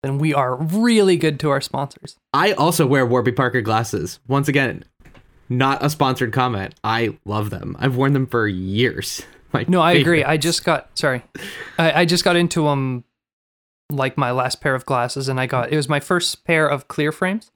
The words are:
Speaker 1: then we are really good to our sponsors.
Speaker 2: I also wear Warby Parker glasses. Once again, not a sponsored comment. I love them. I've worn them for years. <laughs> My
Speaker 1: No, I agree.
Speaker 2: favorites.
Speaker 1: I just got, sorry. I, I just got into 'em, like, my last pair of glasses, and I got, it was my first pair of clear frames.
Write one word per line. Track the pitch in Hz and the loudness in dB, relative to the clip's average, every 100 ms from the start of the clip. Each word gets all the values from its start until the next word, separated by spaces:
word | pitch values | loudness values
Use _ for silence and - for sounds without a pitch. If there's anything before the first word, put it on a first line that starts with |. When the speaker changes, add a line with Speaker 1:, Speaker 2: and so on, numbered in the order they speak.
Speaker 1:
then | 135 139 | -4 -2
we | 156 | 0
are | 143 127 127 | 0 0 -2
really | 160 196 240 226 190 175 | -2 0 2 4 4 4
good | 156 143 | 0 0
to | 151 | -2
our | 139 | -2
sponsors. | - 131 139 - - - _ | -2 -6 -6 -10 -20 -20 _
Speaker 2:
I | 135 190 | 2 2
also | - 160 170 139 | 4 2 4 4
wear | 143 123 | 4 4
Warby | 123 127 | 2 2
Parker | 120 123 123 | 2 0 0
glasses. | 110 110 117 101 82 - - | 0 0 0 -4 -6 -10 -2
Once | 139 143 | 0 2
again, | 143 131 - - _ - - _ _ _ | 0 0 -4 -14 _ -20 -20 _ _ _
not | 123 135 135 | 0 2 2
a | 147 | 0
sponsored | 151 135 127 120 | 2 0 0 -2
comment. | 120 127 110 95 - | 0 -2 -2 -8 -8
I | 107 113 117 - 98 | -4 -2 -2 -4 -6
love | 107 104 | -4 -4
them. | 101 - - | -6 -10 -2
I've | 135 123 | -2 0
worn | 139 | 2
them | 143 131 | 2 0
for | 120 107 | 0 0
years. | 92 92 101 123 - - - - - | -2 -4 0 0 -2 -8 -10 -14 -20
<laughs> | _ | _
My | 123 110 | -4 0
Speaker 1:
No, | 180 | 2
I | 165 | 4
agree. | 175 143 165 | 4 4 2
Speaker 2:
favorites. | 135 | 2
Speaker 1:
I | 156 | 0
just | 156 165 | 0 -2
got, | - 151 - - | -2 -2 -4 -4
sorry. | 147 127 - - - - - - | -2 -4 -8 -16 -14 -14 -10 0
I, | 160 147 | 2 4
I | 170 | 2
just | 175 | 2
got | 196 175 | 2 2
into | 170 175 151 | 2 2 0
'em, | 139 131 123 - _ _ _ _ _ _ _ _ | 0 -2 -6 -10 _ _ _ _ _ _ _ _
like, | 143 135 139 | -4 -2 0
my | 127 | -2
last | 127 127 - | 0 -2 -2
pair | 147 131 | -2 -2
of | - | -2
glasses, | 131 123 139 135 | -2 -2 -4 -4
and | 131 | -2
I | 127 | -2
got, | 131 120 | -2 0
it | 151 | -2
was | 131 | 0
my | 143 | -4
first | - 180 - - - | 0 -2 -2 -6 -2
pair | 165 151 | 2 2
of | 139 - | -2 -6
clear | - - | -4 -4
frames. | 151 185 208 - | -2 -4 -4 -10